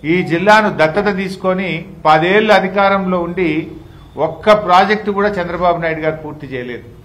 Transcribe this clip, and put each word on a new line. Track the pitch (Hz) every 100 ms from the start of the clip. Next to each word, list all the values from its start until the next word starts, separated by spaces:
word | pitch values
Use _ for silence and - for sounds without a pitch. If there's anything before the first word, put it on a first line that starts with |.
ఈ | 147 175
జిల్లాను | 147 165 196 214 214 143
దత్తత | 156 156 202 190
తీసుకొని | 190 190 185 185 190 160 165 -
పదేళ్ళు | 156 160 170 202 220
అధికారంలో | 196 185 190 196 196 185 185
ఉండి | 170 175 170 156 156 - - - - -
ఒక్క | 156 156 214 208
ప్రాజెక్టు | 175 180 202 214 208
కూడా | 196 208
చంద్రబాబు | 196 175 170 175 170
నాయుడు | 165 156
గారు | 156 156
పూర్తి | 151 147 139
చేయలేదు. | 127 123 117 92 -